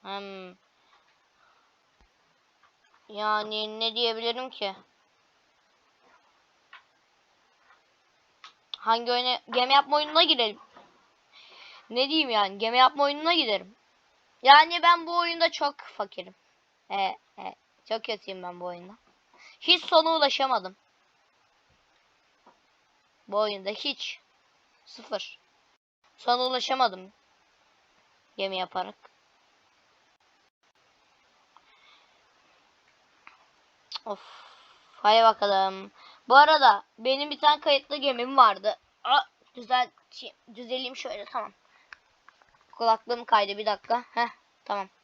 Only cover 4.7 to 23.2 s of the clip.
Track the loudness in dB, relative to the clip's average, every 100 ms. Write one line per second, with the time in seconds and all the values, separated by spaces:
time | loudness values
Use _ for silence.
4.7 | -10 _ _ _ _ _ _ _ _ _
5.7 | _ _ _ _ _ _ _ _ _ _
6.7 | -20 _ _ _ _ _ _ _ _ _
7.7 | _ _ _ _ _ _ _ -20 _ _
8.7 | -8 -2 -2 0 -2 -2 -4 -4 -2 4
9.7 | 2 4 -2 0 2 2 2 -2 -4 -20
10.7 | -20 -20 _ _ _ _ -20 -20 -20 -20
11.7 | -20 -8 -4 0 0 0 0 0 -2 -2
12.7 | 4 4 4 -2 0 0 0 0 -4 -6
13.7 | _ _ _ _ _ _ _ 8 8 8
14.7 | 2 2 2 0 -4 -2 -2 -2 -2 -6
15.7 | -6 -20 -12 -12 -10 -20 _ _ _ _
16.7 | _ _ -4 -4 -6 _ -16 -16 -16 _
17.7 | _ -10 -8 -6 -10 -10 -14 -14 -12 -12
18.7 | -12 -18 -20 _ _ _ _ -20 -12 0
19.7 | 0 4 4 4 2 0 0 -2 -2 -4
20.7 | -18 _ _ _ _ _ _ _ _ _
21.7 | _ _ _ _ _ _ _ _ _ _
22.7 | _ _ _ _ _